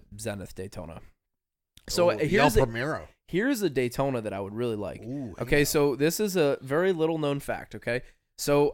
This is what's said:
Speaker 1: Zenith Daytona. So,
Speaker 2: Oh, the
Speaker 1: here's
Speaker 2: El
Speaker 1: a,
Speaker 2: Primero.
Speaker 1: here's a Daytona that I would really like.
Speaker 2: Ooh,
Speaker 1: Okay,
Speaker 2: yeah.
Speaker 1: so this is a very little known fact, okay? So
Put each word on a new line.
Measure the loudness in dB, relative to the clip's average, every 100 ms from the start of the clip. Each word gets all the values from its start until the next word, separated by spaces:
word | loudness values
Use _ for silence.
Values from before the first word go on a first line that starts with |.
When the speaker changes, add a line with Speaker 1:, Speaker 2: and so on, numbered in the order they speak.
| -14 -10
Speaker 1:
Zenith | -8 -8 -10 -12
Daytona. | -12 -12 -14 -16 -18 _ _ _ _ _ _ _ -6
So, | 2 2
Speaker 2:
Oh, | 2
the |
Speaker 1:
here's | 2 4 6 6
Speaker 2:
El |
Speaker 1:
a, | 2
Speaker 2:
Primero. | 0 -4 -6 -8 _ _
Speaker 1:
here's | 0 0 0
a | 0
Daytona | 0 0 0 -2 -2
that | -4
I | -6
would | -6
really | -4 -4 -2
like. | -6 -8
Speaker 2:
Ooh, | -10 -8 -10 -8
Speaker 1:
Okay, | 0 2
Speaker 2:
yeah. | 4
Speaker 1:
so | 4 2 4
this | 0 2
is | 0 2
a | 2 0
very | -2 0 2
little | 2 0 0
known | -2 -2
fact, | -4 -8 -8 -8
okay? | -4 -4 -6 _ _ -6
So | 2 4 4